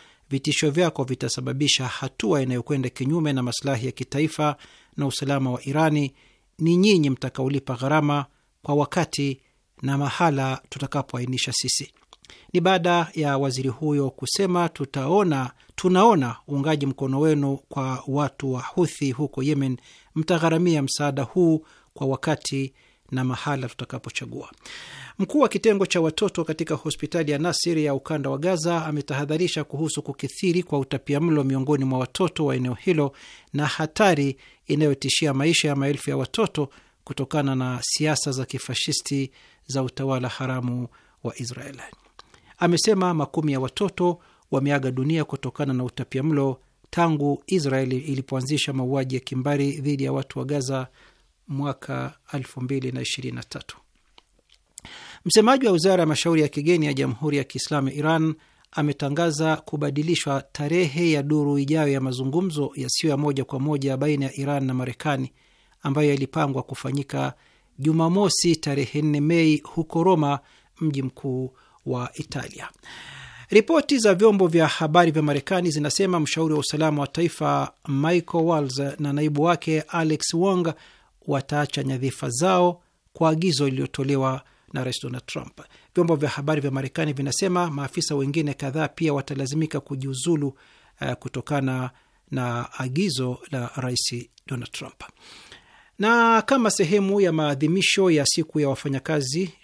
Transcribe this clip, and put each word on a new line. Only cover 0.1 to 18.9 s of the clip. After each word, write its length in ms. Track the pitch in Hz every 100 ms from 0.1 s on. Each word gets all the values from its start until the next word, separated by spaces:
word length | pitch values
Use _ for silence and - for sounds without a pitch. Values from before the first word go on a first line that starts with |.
| _ -
vitisho 420 | 139 - - 151
vyako 320 | 147 170 -
vitasababisha 840 | 131 127 131 - 127 131 147 - 131
hatua 540 | - - - 214 151
inayokwenda 480 | 127 123 - 143 127
kinyume 440 | - 131 165 151
na 100 | 135
maslahi 420 | 123 - 139 123 127
ya 60 |
kitaifa 640 | - 127 139 156 - 151 143 - - _ -
na 100 | 143
usalama 440 | - 135 139 131
wa 120 | 123 135
Irani, 480 | 139 156 151 139 - _ _ _ -
ni 180 | 160 175
nyinyi 320 | 208 185 143
mtakaolipa 640 | 127 127 - 131 143 - 120
gharama 500 | 131 156 147 143 135 _ _ _
kwa 120 | - 147
wakati 680 | 139 185 165 - 139 131 _ _ _ -
na 160 | 135 139
mahala 640 | 139 - 170 143 131 131 -
tutakapoainisha 840 | - 135 143 - 123 123 127 -
sisi." 400 | - 123 - 139 _ _ _ - - -
Ni 80 | 180
baada 460 | 175 190 175 175 160
ya 240 | 165 143 135
waziri 320 | 139 127 131
huyo 400 | 120 156 143 135
kusema, 600 | - 127 - 196 175 170
"Tutaona, 840 | - 139 139 135 196 185 139 127 - _ -
tunaona 600 | 185 185 226 190 123 110 -
uungaji 360 | 139 147 151 139
mkono 340 | 127 135 135
wenu 380 | 156 147 139 139 -
kwa 340 | 143 131 127 -
watu 460 | 139 143 - 135
wa 80 | 127
Houthi 500 | - - 165